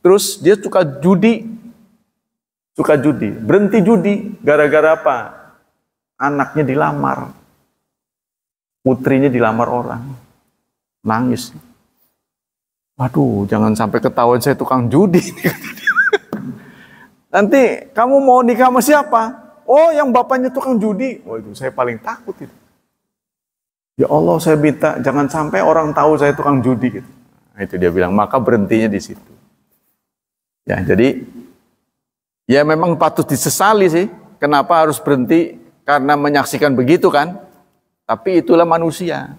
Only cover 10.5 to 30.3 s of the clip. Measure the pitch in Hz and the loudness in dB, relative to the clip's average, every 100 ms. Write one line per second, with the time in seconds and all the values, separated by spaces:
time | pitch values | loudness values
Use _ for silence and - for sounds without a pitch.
10.5 | _ _ _ _ _ 107 110 123 120 - | _ _ _ _ _ -4 -2 -2 -4 -8
11.5 | - _ _ _ _ _ _ _ _ _ | -18 _ _ _ _ _ _ _ _ _
12.5 | _ _ _ _ _ 127 156 135 104 98 | _ _ _ _ _ -4 0 0 0 -2
13.5 | 107 110 110 113 120 127 120 120 123 135 | 0 0 0 -2 0 -2 0 2 2 0
14.5 | 135 - 127 120 139 196 170 - - 170 | -2 0 -2 2 2 4 2 -2 -8 -8
15.5 | - - - - - 1077 392 _ - - | -8 -14 -10 -4 -2 0 -2 _ -12 -12
16.5 | - - - - - - _ _ 180 208 | -16 -20 -20 -20 -20 -20 _ _ -2 2
17.5 | 277 233 131 - - 240 277 269 247 240 | 2 2 -2 -10 -2 2 2 4 4 4
18.5 | 240 254 254 233 294 294 233 220 - - | 2 2 2 2 2 2 0 -2 -8 -20
19.5 | _ - 269 330 302 285 247 247 262 254 | _ 0 4 4 2 2 0 0 -2 -2
20.5 | 254 262 240 214 202 262 226 - 113 104 | -4 -2 0 0 -2 -6 -8 -12 -12 -12
21.5 | 101 131 131 123 113 208 233 - - 151 | -10 -10 -4 -4 -4 -10 -12 -14 -16 -16
22.5 | _ _ _ _ _ _ _ _ _ _ | _ _ _ _ _ _ _ _ _ _
23.5 | _ _ _ _ - 139 147 165 170 165 | _ _ _ _ -4 0 2 2 0 2
24.5 | 151 147 135 156 - 127 190 277 214 151 | 2 2 0 -2 -2 -2 -2 -2 -4 -4
25.5 | 190 170 160 156 151 147 151 143 135 143 | 0 2 2 0 0 2 2 0 0 0
26.5 | 143 123 123 123 101 - - _ _ _ | 0 0 0 -2 -6 -16 -20 _ _ _
27.5 | 104 98 90 90 87 90 98 101 135 117 | -12 -8 -2 0 0 0 0 0 0 0
28.5 | 117 98 110 110 101 - - _ _ _ | 0 2 0 0 -4 -8 -20 _ _ _
29.5 | _ _ _ _ _ _ _ _ | _ _ _ _ _ _ _ _